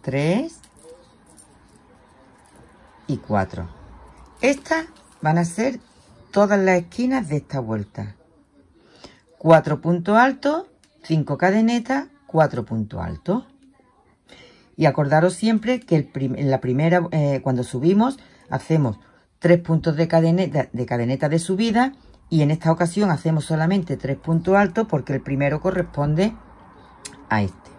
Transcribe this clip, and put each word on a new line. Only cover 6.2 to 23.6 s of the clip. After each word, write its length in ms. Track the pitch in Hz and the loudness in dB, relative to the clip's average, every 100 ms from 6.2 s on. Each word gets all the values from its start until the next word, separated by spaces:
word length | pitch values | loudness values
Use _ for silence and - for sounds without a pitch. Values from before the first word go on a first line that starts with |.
| - | -6
todas 280 | - 202 202 | 0 2 4
las 200 | 190 180 | 4 2
esquinas 500 | 175 - 247 262 175 | 0 -4 -2 -2 -2
de 80 | 147 | -6
esta 220 | 139 139 | -4 -8
vuelta. 560 | 113 110 101 - 104 - _ _ _ _ _ _ _ - - - _ _ | -4 -6 -6 -10 -12 -14 _ _ _ _ _ _ _ -20 -20 -20 _ _
Cuatro 440 | 160 160 156 151 | 6 6 6 -4
puntos 360 | 160 175 170 214 | -2 -2 2 4
altos, 480 | 262 269 277 311 392 _ _ _ | 4 2 -2 -2 -6 _ _ _
cinco 340 | - - - - | -4 -2 -2 0
cadenetas, 680 | 185 202 226 240 233 269 277 _ _ | 2 2 2 0 -2 -4 -4 _ _
cuatro 400 | 160 151 127 110 | 0 2 0 -6
puntos 360 | 113 107 98 | -6 -6 -8
altos. 440 | 87 80 - 214 - _ _ _ _ _ _ _ _ - - _ _ - | -10 -10 -4 -6 -6 _ _ _ _ _ _ _ _ -20 -20 _ _ 0
Y 100 | 156 | 0
acordaros 480 | 151 143 156 175 | 2 2 4 2
siempre 460 | 180 220 220 220 247 | 0 0 0 0 -4
que 160 | - 160 | 0 0
el 100 | 135 | 0
prim-, 320 | 147 135 127 | -4 -4 -2
en 120 | 139 | 0
la 120 | 131 | 0
primera, 460 | 127 127 160 180 170 | 0 0 2 2 0
eh, 300 | 160 143 135 | 0 0 -2
cuando 200 | 139 127 | -2 -2
subimos, 540 | 123 127 156 196 240 269 - - - | -4 -2 2 4 2 -2 -16 -20 -8
hacemos 500 | 131 - 160 131 101 _ _ _ _ | -8 0 0 0 -4 _ _ _ _
tres 200 | 165 175 | 4 4
puntos 360 | 170 165 165 151 | 4 0 0 -2
de 120 | 165 | 2
cadeneta, 600 | 165 165 175 180 147 - | 2 4 2 0 -2 -4
de 140 | 117 120 | -6 -4
cadeneta 440 | 120 117 135 151 | -2 -2 -2 0
de 100 | 160 | -2
subida, 540 | 170 190 226 220 262 277 - - - | -2 -2 0 0 0 -4 -20 -20 -2
y 120 | 160 | 0
en 100 | 147 | 2
esta 200 | 160 160 | 0 0
ocasión 400 | 165 175 185 208 | 0 0 0 0
hacemos 340 | 151 165 160 139 | 0 0 -2 -2
solamente 520 | 156 | -2